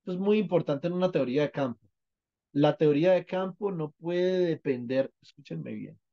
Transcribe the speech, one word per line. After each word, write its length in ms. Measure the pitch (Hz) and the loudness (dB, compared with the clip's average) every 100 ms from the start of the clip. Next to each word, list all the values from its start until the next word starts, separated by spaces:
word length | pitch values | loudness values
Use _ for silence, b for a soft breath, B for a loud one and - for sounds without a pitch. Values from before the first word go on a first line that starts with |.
Esto 120 | - | -8
es 60 | 180 | -4
muy 200 | 196 214 | 2 2
importante 500 | 196 175 160 139 170 | 2 0 0 -4 -2
en 40 | |
una 180 | 180 185 | 0 0
teoría 320 | 156 127 131 | 0 0 0
de 80 | 143 | 0
campo. 380 | 147 135 120 _ _ _ _ _ _ _ | -2 -4 -6 _ _ _ _ _ _ _
La 240 | 139 147 147 | 2 2 4
teoría 360 | 156 143 175 | 2 4 4
de 120 | 180 | 2
campo 460 | 170 185 190 170 202 | 0 -4 -4 -4 -6
no 220 | 175 151 | -4 -8
puede 520 | _ 165 175 180 185 | _ -4 0 0 2
depender, 680 | 175 156 - 123 123 131 135 _ | 0 0 -2 -4 -2 -2 -2 _
escúchenme 500 | - - 143 165 123 | -20 -20 -14 -12 -10
bien 280 | 110 101 107 _ | -10 -12 -16 _